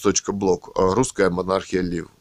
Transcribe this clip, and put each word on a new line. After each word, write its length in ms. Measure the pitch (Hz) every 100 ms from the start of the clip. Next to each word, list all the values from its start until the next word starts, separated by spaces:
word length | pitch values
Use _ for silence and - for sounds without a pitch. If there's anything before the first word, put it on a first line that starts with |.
точка 300 | 101 95 -
blog, 400 | 98 98 87 - -
э, 180 | 95
«Русская 360 | 98 131 - 95
монархия 520 | 87 92 95 - 92
Лив» 260 | 90 85 78 _